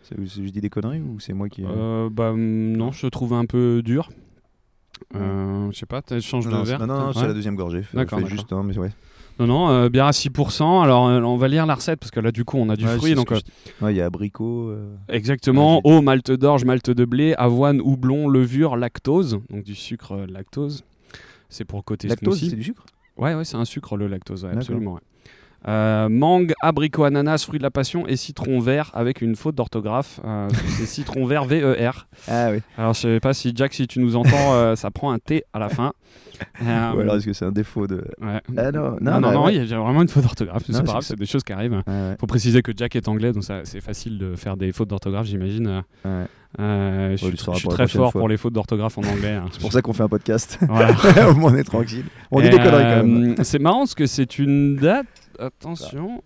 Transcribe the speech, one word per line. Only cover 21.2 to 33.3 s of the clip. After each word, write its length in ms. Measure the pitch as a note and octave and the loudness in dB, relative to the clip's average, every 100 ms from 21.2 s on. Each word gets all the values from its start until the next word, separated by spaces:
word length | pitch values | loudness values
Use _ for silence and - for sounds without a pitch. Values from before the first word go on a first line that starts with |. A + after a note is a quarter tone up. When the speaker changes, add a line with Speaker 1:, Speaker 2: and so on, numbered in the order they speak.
| - _ _ | -20 _ _
Speaker 2:
C'est 160 | - | -16
pour 160 | G#2+ G2+ | -12 -12
le 40 | |
côté 240 | - G#2+ - | -8 -6 -4
Speaker 1:
Lactose, 240 | - G#2 F#3+ | -2 0 0
Speaker 2:
smoothie. 100 | E3+ | -2
Speaker 1:
c'est 60 | A2+ | -4
du 60 | |
sucre ? 200 | C#3 A#3+ _ _ _ - | -8 -10 _ _ _ -4
Speaker 2:
Ouais, 160 | C3 D#3+ | -2 -2
ouais, 100 | E3 | -4
c'est 120 | A2+ | -4
un 80 | A#2 | -4
sucre, 320 | - - G#2 | -6 -8 -6
le 100 | G2+ | -4
lactose, 360 | F#2+ - F#2+ | -6 -10 -12
ouais, 60 | F#2 | -6
Speaker 1:
D'accord. 120 | G#2 | -6
Speaker 2:
absolument, 320 | B2+ A#2+ G#2 E2+ | -4 -6 -6 -10
ouais. 40 | _ _ - - _ _ - | _ _ -20 -20 _ _ -4
Euh, 400 | G#2+ A2 G#2+ A2 | 0 0 2 2
mangue, 460 | A2+ D3+ F3+ F3 D#3 | 2 4 4 2 0
abricot, 420 | D#3+ D3 D3+ D#3 | 0 0 -2 2
ananas, 360 | D3 C#3+ D3 D#3 - | 2 2 2 0 -2
fruit 120 | D3+ | -4
de 40 | |
la 60 | C3+ | -2
passion 380 | C#3 C3+ F3 - | -2 -2 -4 -4
et 80 | B2+ | -4
citron 460 | - C#3 B2+ C3 | -4 -8 -2 0
vert 300 | A#2+ C#3+ D3+ | 2 0 -2
avec 280 | - A#2+ B2+ | -4 -4 -2
une 140 | A#2 A2 | -4 -2
faute 200 | D#3 C#3+ | -4 -4
d'orthographe. 680 | A2+ A2+ G#2 A#2+ C#3 - | -4 -4 -4 -4 -6 -10
Euh, 240 | - G#2+ G2+ | -8 -6 -2
Speaker 1:
<laughs> 280 | A2 - G2+ | -2 -2 -4
Speaker 2:
c'est 80 | A2+ | -6
citron 400 | - C3+ C3+ B2+ | -8 -8 -4 0
vert, 180 | D3 | 0
V 180 | C3 D#3 | 0 2
E 280 | C#3 B2+ A#2 | 2 2 0
R. 180 | - - - - | -4 -16 -18 -4
Speaker 1:
Ah 220 | A#2 A#2+ | -2 0
oui. 60 | G#2+ - - | -2 -6 -4
Speaker 2:
Alors, 160 | A2+ | -2
je 80 | A2+ | 0
sais 180 | A#2+ A2+ | 0 2
pas 140 | C3+ | 0